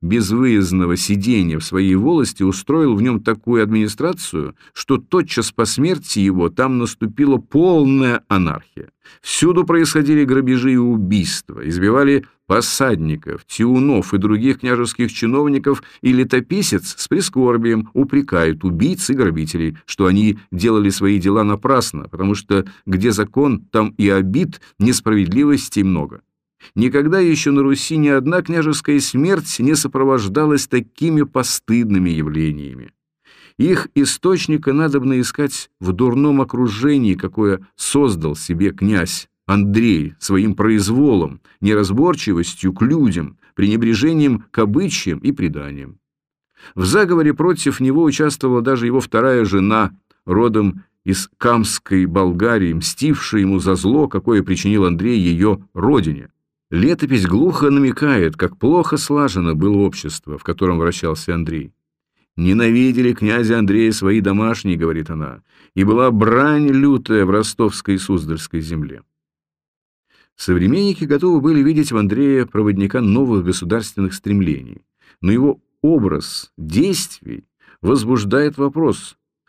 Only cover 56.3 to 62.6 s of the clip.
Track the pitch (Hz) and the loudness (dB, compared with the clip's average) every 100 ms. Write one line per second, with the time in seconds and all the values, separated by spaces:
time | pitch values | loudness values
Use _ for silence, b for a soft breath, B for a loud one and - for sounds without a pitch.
56.3 | _ _ _ _ 85 123 175 139 127 90 | _ _ _ _ 0 0 0 0 0 2
57.3 | 98 175 170 143 139 135 123 147 123 82 | 2 0 2 2 2 2 0 0 2 0
58.3 | 78 87 - 117 175 160 147 - 147 143 | -2 -6 -2 0 2 0 -4 -2 -2 0
59.3 | 92 85 78 98 101 98 - 76 78 - | 0 -2 0 0 2 0 -2 -12 -12 -14
60.3 | 71 - 87 92 85 85 85 85 78 - | -12 -8 -4 -2 0 -2 -2 -6 -6 -6
61.3 | 85 80 80 67 _ _ _ _ _ _ | -4 -4 -6 -10 _ _ _ _ _ _
62.3 | - 87 104 | -2 2 2